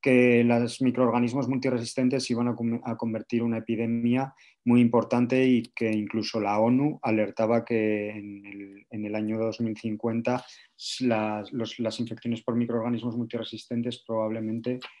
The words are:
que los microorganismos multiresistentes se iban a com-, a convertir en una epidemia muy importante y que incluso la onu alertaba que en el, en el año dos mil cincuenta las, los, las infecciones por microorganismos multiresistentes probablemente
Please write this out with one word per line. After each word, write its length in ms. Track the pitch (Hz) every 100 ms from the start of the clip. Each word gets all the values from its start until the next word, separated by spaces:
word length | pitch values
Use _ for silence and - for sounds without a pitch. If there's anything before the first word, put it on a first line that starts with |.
que 440 | - 127 123 120
los 360 | 120 120 117 -
microorganismos 680 | 127 127 123 120 120 131 139
multiresistentes 760 | 131 135 123 117 - 127 131
se 100 | 123
iban 120 | 117 120
a 80 |
com-, 260 | 113 117 117
a 120 | - 113
convertir 440 | 117 110 110 120
en 60 | 117
una 120 | 113
epidemia 720 | 110 110 113 117 117 123 135 - - _
muy 160 | 120 120
importante 640 | 120 120 113 120 120 131 131
y 160 | 123 110
que 160 | - 113
incluso 500 | 107 104 113 110 113
la 200 | 104 104
onu 380 | 113 127 143 151
alertaba 640 | 127 107 104 - 110 117
que 460 | 113 117 107 104 104
en 360 | 107 101 101 101
el, 400 | 101 101 98 _
en 140 | 110
el 100 | 107
año 240 | 107 107 113
dos 220 | 113 110
mil 160 | 117 107
cincuenta 680 | 113 107 117 117 117 123 - - _ _ - -
las, 500 | 127 113 107 107 101
los, 260 | 123 110 -
las 180 | 113 -
infecciones 420 | 113 123 120 117
por 120 | -
microorganismos 640 | 120 117 117 113 120 117 117
multiresistentes 880 | 113 117 110 110 - 120 117 120 -
probablemente 720 | 113 110 113 110 113 117 123 - -